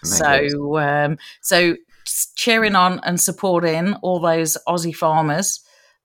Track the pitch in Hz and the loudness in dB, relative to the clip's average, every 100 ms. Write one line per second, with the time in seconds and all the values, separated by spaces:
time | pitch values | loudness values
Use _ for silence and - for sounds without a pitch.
0 | 82 101 151 139 143 143 143 156 143 147 | -4 0 2 2 0 -2 -2 -2 0 2
1 | 147 156 - - - 175 175 - - _ | 0 -2 -10 -12 0 2 4 0 -6 _
2 | - - - - 240 226 214 196 180 185 | -8 -6 -6 -4 0 2 2 2 2 0
3 | - 175 - 170 196 175 170 160 180 202 | -4 -2 -2 -2 -2 0 0 0 -2 -2
4 | 180 180 170 165 160 - - 175 165 156 | -4 0 0 0 0 -4 -2 -2 -4 -2
5 | 160 156 156 151 196 - _ _ _ _ | 0 2 2 0 -2 -6 _ _ _ _